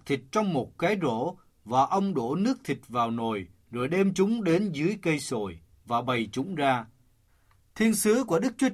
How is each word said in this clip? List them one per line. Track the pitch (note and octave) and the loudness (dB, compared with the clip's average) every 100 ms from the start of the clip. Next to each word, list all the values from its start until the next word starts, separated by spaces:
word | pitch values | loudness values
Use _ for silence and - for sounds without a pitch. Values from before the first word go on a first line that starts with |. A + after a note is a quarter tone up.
| - | -2
thịt | C#3 - | -4 -2
trong | G#3+ G#3 | -2 0
một | D3+ G#2+ - | -2 -4 -2
cái | E3+ G#3 | -2 0
rổ | D#3 A2+ C#3+ F#3 _ _ G2+ | 0 -2 -4 -6 _ _ -2
và | B2+ C#3 | 2 2
ông | G3 G3 | 2 0
đổ | D#3 A#2 D#3 | -2 -2 0
nước | A3 C4 | 0 -2
thịt | - - - | -4 -6 -4
vào | A#2+ A#2 | -2 -2
nồi, | A#2 A2+ G#2+ F2+ - - | 0 -2 -4 -6 -16 -12
rồi | A#2+ C3 | -4 -2
đem | F3+ G3 | 2 2
chúng | F#3 G3 A#3 | 2 2 2
đến | F#3 E3 G#3 | 2 2 0
dưới | C#3+ D#3+ A3 | -2 -2 0
cây | E3+ D3+ | -2 -2
sồi | - A#2+ G2+ E2 - _ - | -2 -4 -4 -8 -18 _ -4
và | A#2 | -4
bày | B2 B2 G#2 | 0 -2 -2
chúng | B2 C#3+ E3+ | -4 -4 0
ra. | C#3 B2 A2+ - _ _ _ _ _ _ _ - | 0 0 -2 -16 _ _ _ _ _ _ _ 0
Thiên | A3 G#3 | 2 2
sứ | G#3+ A3+ | 4 2
của | B3 E3 | 2 0
Đức | B3 - | 0 0
Chúa | C4 | -2